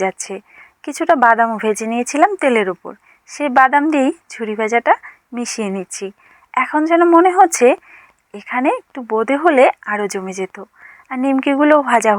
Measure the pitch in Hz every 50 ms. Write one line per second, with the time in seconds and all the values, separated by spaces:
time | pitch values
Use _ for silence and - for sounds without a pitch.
0 | 190 190 185 - - - 196 196 - _ _ - - _ _ _ - 311 277 -
1 | 330 311 339 269 240 233 233 220 233 226 226 208 202 220 214 - 226 220 233 240
2 | 247 - - 285 330 403 403 - - 277 240 220 202 185 175 - - - - -
3 | _ _ _ _ _ - - - 294 285 247 262 262 262 269 285 285 320 302 285
4 | 262 277 339 - _ - - - 233 214 214 202 220 214 233 233 - 294 370 -
5 | - - - _ _ _ - 240 240 - - - 220 196 190 196 180 - - -
6 | 202 190 - _ _ _ _ _ _ _ - 254 254 - - 302 311 320 339 339
7 | 349 349 339 330 349 370 349 370 392 349 - - 240 247 330 - _ _ - -
8 | _ _ _ _ _ _ - 208 202 - 240 247 254 311 508 494 - _ - 277
9 | 247 220 220 220 220 214 269 285 320 349 302 254 254 - - _ - - 208 208
10 | 208 196 - 196 185 190 185 190 190 185 - 202 190 - _ _ - - - _
11 | _ - 269 254 254 277 269 269 262 285 277 269 294 294 302 294 277 247 240 233
12 | 208 220 208